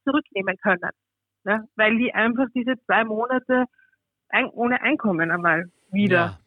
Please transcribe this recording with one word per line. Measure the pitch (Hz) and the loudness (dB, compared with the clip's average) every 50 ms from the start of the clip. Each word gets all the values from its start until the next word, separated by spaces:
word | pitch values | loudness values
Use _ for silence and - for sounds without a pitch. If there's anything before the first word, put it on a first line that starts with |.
| _ | _
zurücknehmen | 277 277 302 - _ - 202 190 196 185 - | -2 0 0 -2 _ -6 -6 -4 -4 -4 -2
können, | - 214 185 175 175 156 - _ _ _ _ _ _ _ _ _ - | 0 0 0 0 -2 -6 -10 _ _ _ _ _ _ _ _ _ -4
ne? | 196 208 220 214 - _ | -2 -2 -2 -4 -6 _
Weil | - 214 214 226 226 | 0 2 2 2 2
die | 247 240 - | 0 0 0
einfach | - 214 226 240 233 269 233 - | 0 0 2 2 0 -2 -2 -2
diese | 254 233 247 262 240 _ | -4 -2 -2 -4 -4 _
zwei | - 190 208 226 | 0 0 0 0
Monate | 226 214 214 233 247 254 247 - - 254 254 254 247 _ _ _ _ _ _ _ _ _ _ _ _ | 0 -2 -4 -2 -2 -2 -2 -2 0 0 0 0 -2 _ _ _ _ _ _ _ _ _ _ _ _
ein-, | - 208 254 - | -2 -2 -2 -2
ohne | - - 233 240 247 - - | -4 -4 -2 -2 0 0 0
Einkommen | 233 294 302 - 214 185 160 165 165 | -2 -2 0 0 0 0 0 0 0
einmal | 165 175 175 170 160 160 175 175 _ _ _ _ 185 | -2 0 0 0 0 0 -2 -6 _ _ _ _ -2
wieder | 196 208 202 180 175 170 170 95 - _ | 0 2 2 2 2 2 0 -4 -10 _